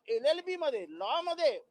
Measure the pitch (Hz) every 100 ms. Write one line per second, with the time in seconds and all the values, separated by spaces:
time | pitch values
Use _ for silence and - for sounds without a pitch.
0 | - 226 269 339 359 359 311 233 165 165
1 | 202 320 349 339 320 190 -